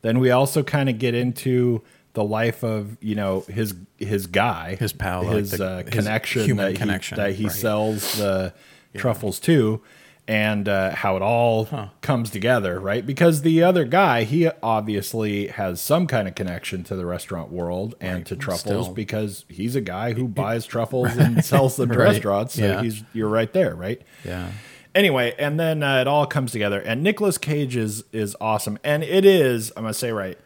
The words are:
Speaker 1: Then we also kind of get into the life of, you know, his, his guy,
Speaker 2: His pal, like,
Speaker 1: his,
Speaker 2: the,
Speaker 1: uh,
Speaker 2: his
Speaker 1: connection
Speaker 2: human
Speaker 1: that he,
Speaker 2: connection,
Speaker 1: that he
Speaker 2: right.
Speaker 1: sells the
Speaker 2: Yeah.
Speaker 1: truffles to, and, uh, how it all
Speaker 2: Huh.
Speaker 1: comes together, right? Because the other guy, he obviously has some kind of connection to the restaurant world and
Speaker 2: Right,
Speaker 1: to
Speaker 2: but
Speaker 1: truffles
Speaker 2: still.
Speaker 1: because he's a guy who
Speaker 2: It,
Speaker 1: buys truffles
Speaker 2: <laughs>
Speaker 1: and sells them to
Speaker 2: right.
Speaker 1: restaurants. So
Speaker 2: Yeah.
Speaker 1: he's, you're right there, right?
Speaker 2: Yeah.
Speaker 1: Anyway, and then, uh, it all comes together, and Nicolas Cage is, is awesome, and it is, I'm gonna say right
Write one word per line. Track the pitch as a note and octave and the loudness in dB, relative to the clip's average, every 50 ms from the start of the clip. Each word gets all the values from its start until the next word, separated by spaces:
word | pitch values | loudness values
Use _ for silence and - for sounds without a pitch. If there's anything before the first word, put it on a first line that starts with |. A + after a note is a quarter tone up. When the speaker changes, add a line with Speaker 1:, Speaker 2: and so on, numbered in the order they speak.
Speaker 1:
Then | - A2+ A#2 B2+ | 0 2 2 4
we | B2+ B2+ | 4 6
also | B2 B2+ C#3 C#3 - D#3+ C3+ | 6 4 4 2 2 0 0
kind | - - D3 C#3 C3+ | 0 0 0 0 0
of | A#2+ | 0
get | A2 B2+ B2 A#2 | 0 0 0 0
into | A#2+ B2 B2 A#2+ - - C3+ B2 B2 B2 B2 A#2 A2 _ _ _ _ _ _ _ | 0 -2 -2 -4 -4 -2 0 2 2 2 2 0 -2 _ _ _ _ _ _ _
the | A2+ G#2 | -4 -2
life | G#2 G#2+ A2 A2+ A#2 A2 - - | 0 0 0 0 0 0 -2 -4
of, | A2+ A2 G#2+ G2+ G#2 A2+ - | -4 -2 -4 -6 -8 -12 -10
you | - G#2+ G#2+ | -6 -4 -4
know, | G#2+ G2+ G2 F#2+ F#2+ | -2 -2 0 -2 -2
his, | - - F#2+ A2+ A2 G#2 F#2+ F2 F#2 _ _ | -4 -6 -4 -4 -4 -4 -6 -12 -16 _ _
his | _ G2 G2 G#2+ G2 F#2+ | _ -6 -4 -2 -4 -4
guy, | F2 F2 G2 G#2+ A#2+ G2 E2 E2 F2 F#2+ | -2 0 0 0 0 -2 -4 -6 -8 -4
Speaker 2:
His | - A#2 G2+ - | -4 -4 -4 -4
pal, | - A2+ F#2+ F2+ F2+ F#2 | -4 -4 -4 -2 -2 -2
like, | G#2+ A2 | 0 0
Speaker 1:
his, | G#2 G2+ G2 | 0 0 -2
Speaker 2:
the, | G2 G2 F#2+ | -2 -2 -2
Speaker 1:
uh, | F#2 F#2 F#2 F2+ | -4 -4 -6 -6
Speaker 2:
his | - | -4
Speaker 1:
connection | - A2 G#2 G#2 A2 A2 - - - B2 G#2+ | -2 -2 0 0 -2 -2 -2 -2 -2 0 2
Speaker 2:
human | - B2 G2+ G2 | 2 2 2 2
Speaker 1:
that | F#2+ | 0
he, | F#2+ | 0
Speaker 2:
connection, | F#2+ B2 G#2 G2+ F#2 - - - | -2 0 -2 -2 -2 -4 -8 -4
Speaker 1:
that | G#2 G2+ G2+ F#2+ | -2 -2 -2 -2
he | F#2+ G#2+ | -2 -4
Speaker 2:
right. | G2+ F2+ | -4 -4
Speaker 1:
sells | G2 G#2+ A2 G#2 G#2+ G#2+ A2 G#2+ G#2 G2+ - - | -2 -2 0 0 0 0 0 -2 -2 -4 -4 -4
the | G#2 G#2 G2 F#2+ F#2+ F#2+ F#2 - _ - - - - _ _ - | -2 0 0 0 0 -2 -4 -8 _ -20 -20 -20 -20 _ _ -12
Speaker 2:
Yeah. | C3+ | -4
Speaker 1:
truffles | - B2+ A2 - - G2+ F#2 - | -2 -2 -2 0 -4 -6 -6 -2
to, | - - E3 D3 A2+ G#2+ A2 A2 _ _ - - - - _ _ _ | 2 4 6 6 6 4 0 -2 _ _ -20 -20 -20 -20 _ _ _
and, | - A2 G#2+ G#2 G#2+ G#2+ G#2 G2 G#2 | -2 0 2 2 2 0 0 0 0
uh, | G2+ F#2+ F#2+ F#2+ | 2 2 2 0
how | D#2 - - G2+ F#2+ | -2 -2 0 0 0
it | F#2+ F#2+ | 2 2
all | G#2 A#2 A#2 A#2+ A#2 A2+ A2 A2 | 2 2 4 4 4 2 2 0
Speaker 2:
Huh. | - D#3 A#2+ G2+ G2 _ _ | -2 -6 -8 -8 -10 _ _
Speaker 1:
comes | - - C#3 A#2+ A2+ G#2 | -2 -2 0 0 0 -4
together, | - G2+ G2 A#2+ B2+ A#2 G2 F#2 F2 F#2 | -4 -2 2 2 2 2 2 -2 -4 -4
right? | F#2+ G2 G#2 B2 G#2+ | -4 -2 -4 -2 -4
Because | B2+ C3+ - F3 E3+ D#3+ D3 | -4 0 4 4 4 4 4
the | C#3+ E3 D#3+ D#3+ E3+ | 2 4 4 6 6
other | F3+ F#3 F3 D3+ | 6 4 4 2
guy, | A#2 D3 F#3 G3 E3 B2 A#2 A2+ | 2 4 4 4 4 4 2 2
he | G#2+ C#3 E3+ E3+ D#3+ - - | 2 2 2 2 2 0 -2
obviously | - A#2 A2 A2 G#2+ A2 G#2 G2+ G2 - - A2+ A2 G#2 G2+ G2+ G2+ | -2 0 0 0 0 0 -2 -2 -4 -4 -4 -4 -2 -2 -2 -2 -4
has | G2 - - G2+ F#2 F2 F2 | -6 -6 -4 -4 -4 -4 -4
some | - - D3 E3+ F3+ | 0 2 2 2 2
kind | D#3 C3 A#2 G2+ | 2 0 0 0
of | F#2 - | -2 -6
connection | - F#2+ F#2 F2 E2+ - - - F#2 E2+ | -6 -6 -6 -6 -8 -8 -8 -8 -8 -6
to | - G2 | -6 -6
the | F#2 F2+ | -6 -4
restaurant | F2 F2 E2+ - - F#2+ E2+ D#2 G#1+ | -6 -6 -6 -8 -8 -8 -8 -8 -8
world | E2 F2+ F2 F2 F2 F#2 G2+ A2+ A#2 _ | -6 -6 -4 -4 -4 -4 -4 -6 -8 _
and | - F#2 F2+ | -6 -6 -6
Speaker 2:
Right, | F2+ E2+ | -6 -6
Speaker 1:
to | - F#2 | -8 -8
Speaker 2:
but | - - | -8 -4
Speaker 1:
truffles | - G#2 - - G#2+ G2+ F#2 F#2 | -4 -4 -4 -2 -2 -2 -2 -2
Speaker 2:
still. | F2+ F#2 | -4 -6
Speaker 1:
because | A2+ A2 - A2+ G#2+ A2 G2+ F#2+ - - _ | -8 -6 -4 -4 -4 -4 -4 -8 -12 -18 _
he's | E2+ E2 G2 A#2+ B2 | -10 -8 -6 -4 -2
a | C3+ | -4
guy | G#2+ F#2+ F2+ F#2+ A2+ A#2+ A2+ | -4 -4 -6 -4 -4 -4 -2
who | A#2 B2+ | -4 -4
Speaker 2:
It, | A#2+ G2 | -4 -4
Speaker 1:
buys | - G2 G#2 A#2 A#2 A2 | -4 -4 -2 -4 -4 -6
truffles | - - A#2+ A2+ - C3 B2+ B2 A2+ A2+ | -4 -4 -4 -4 -2 -2 0 0 0 4
Speaker 2:
<laughs> | |
Speaker 1:
and | B2 D#3 A3+ A#3 E3+ - | 4 4 6 6 2 2
sells | - C#3 C#3 C3+ C3 C3 | 4 4 4 4 4 2
them | - B2+ A#2 | 0 0 2
to | A#2 | 4
Speaker 2:
right. | B2 A2+ - | 6 6 6
Speaker 1:
restaurants. | G#2 G#2 - G#2 G2 G2+ A2+ B2 - | 6 4 2 2 0 0 0 -2 -2
So | - G#2+ | 0 2
Speaker 2:
Yeah. | G2+ F#2+ G2 A#2+ | 2 2 0 -2
Speaker 1:
he's, | A2+ G#2+ G#2+ A2 - - | -4 -6 -8 -12 -10 -4
you're | A2 G#2+ | -2 -2
right | G#2+ G#2+ A2+ A2+ G#2+ - | 2 2 2 0 2 2
there, | F#3 F3+ - D#2+ | 0 0 0 -2
right? | E2+ F2 G2+ A#2+ - - _ - - - | -6 -6 -6 -8 -8 -10 _ -20 -14 -10
Speaker 2:
Yeah. | - F2+ F2+ F2 F2+ G2+ G#2+ - - - - - _ _ | -8 -8 -6 -8 -8 -10 -14 -16 -20 -20 -20 -20 _ _
Speaker 1:
Anyway, | F#3+ G3+ F#3 C#3 B2+ A#2+ A#2+ - - | 4 4 4 4 2 2 0 0 -2
and | C#3+ D3 D3 D#3+ | -2 0 0 0
then, | E3 D#3+ D#3+ D#3 | 0 0 0 0
uh, | D3 C#3 C3+ C3 | 0 2 2 2
it | B2+ | 4
all | C#3 C#3+ D3 D3 | 4 4 2 2
comes | C#3+ - D3 C3 A#2 | 2 0 -2 -2 -2
together, | - A2 G#2 G2+ G2+ G2+ | -2 -2 0 0 0 -2
and | - - A2+ B2+ | -2 -2 -2 0
Nicolas | D#3 G3+ G#3+ - G#3 G3 - - | 2 0 0 2 0 0 0 -2
Cage | - D3 D3+ D3 C#3+ C3 B2 | -2 -2 -2 -2 -2 -2 -2
is, | A#2+ A2 G#2+ G#2 A2+ - _ - | -2 -2 -2 -4 -8 -12 _ -4
is | A2 G#2+ G2 G2+ - | -4 -4 -4 -4 -4
awesome, | G#2+ A2 A2 G#2 - - G#2 - - | -2 0 0 0 -2 -4 -8 -6 -2
and | D3 D3 D3+ D#3+ | -2 -2 -2 0
it | - E3+ F#3+ F#3+ | 2 2 6 8
is, | G3 F#3+ F3 C#3+ C3 B2 A2+ G#2+ A2+ - | 8 8 8 6 4 2 0 -4 -6 -8
I'm | - A2+ | -6 -6
gonna | A2 G#2+ | -6 -4
say | - B2+ A#2 | -4 -4 -4
right | A2+ G#2 F#2+ F#2 F2+ - _ | -2 -4 -4 -6 -10 -14 _